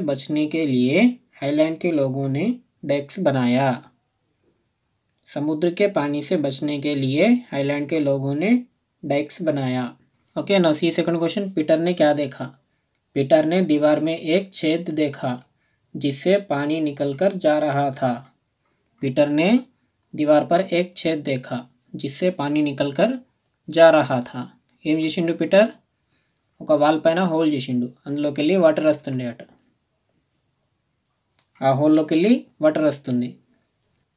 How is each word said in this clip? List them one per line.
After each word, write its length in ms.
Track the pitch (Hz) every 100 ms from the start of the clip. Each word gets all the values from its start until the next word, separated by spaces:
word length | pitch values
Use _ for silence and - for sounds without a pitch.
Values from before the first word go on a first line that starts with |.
| 151
बचने 360 | 139 - 151 151
के 200 | 160 151
लिए 420 | 127 127 170 247 - _ -
हाईलैंड 360 | 139 151 226 320
के 120 | 175
लोगों 360 | 151 135 135 135
ने 180 | 139 208 247 _ _
डेक्स 360 | 147 143 139 - 156
बनाया। 460 | 135 123 127 135 123 - _ _ _ _ _ _ _ _ _ _ _ _ _ -
समुद्र 440 | 147 151 156 175 175
के 60 | 202 160
पानी 240 | 147 147
से 140 | 143 180 139
बचने 300 | 131 147 147
के 140 | 147
लिए 400 | 143 131 143 220 247 -
हाईलैंड 340 | 139 139 143 147
के 120 | 160
लोगों 340 | 139 139 139
ने 220 | 143 196 247 - _ _ _
डेक्स 400 | 147 143 151 -
बनाया। 500 | 160 143 131 127 123 - _ _ _ 160
ओके, 180 | 170 196
now 120 | 165 151
see 120 | 165
second 240 | 165 165 165
question. 240 | 165 202 196 180
पीटर 220 | 151 160
ने 140 | 175 175
क्या 140 | 151
देखा? 300 | 147 139 - 127 - _ _ _ _ _ 139
पीटर 280 | 139 160
ने 140 | 156 180
दीवार 360 | 165 147 151 151 160
में 80 | 165
एक 260 | 156 180 190
छेद 340 | - 156 170 175 156
देखा 280 | 147 139 131 123 - _ _ _ _
जिससे 380 | 147 139 139 180 202 196
पानी 300 | 143 147 160
निकलकर 560 | 151 139 143 139 196 190
जा 80 | 202 175
रहा 260 | 143 139 139 135
था। 100 | 127 117 - _ _ _ _ _ _ _
पीटर 260 | 139 135 147
ने 180 | 147 180 247 - _ _ _ _
दीवार 300 | 156 147 147 135
पर 100 | 175 190 175
एक 100 | 180 -
छेद 240 | 160 156 143
देखा 300 | 131 - 123 - _ _
जिससे 360 | 139 143 - 180 180
पानी 220 | 143 151
निकलकर 500 | 147 139 143 139 220 262 - _ _ _ -
जा 220 | 160 165 156
रहा 220 | 135 127 123
था। 140 | 127 - _ _ _
ఏం 120 | 156 160
చేసిండు 340 | 160 175 165 165
పీటర్? 280 | 151 190 226 - _ _ _ _ _ _ _ -
ఒక 180 | - 147
వాల్ 160 | 147 156
పైన 160 | 165 170 185
హోల్ 180 | 160 156
చేసిండు, 320 | 139 127 123 123 - 143
అందులోకెళ్ళి 500 | 143 147 - 175 285
వాటర్ 240 | 320 302 302
వస్తుండే 360 | 302 277 127 123
అట, 100 | - - _ _ _ _ _ _ _ _ _ _ _ _ _ _ _ _ _ _ _ _ -
ఆ 100 | 135 135
హోల్లోకెళ్ళి 520 | 151 156 156 160 202 254 - -
వాటర్ 220 | 156 156 151
వస్తుంది। 420 | 139 - 123 123 - _ _ _ _ _ _ _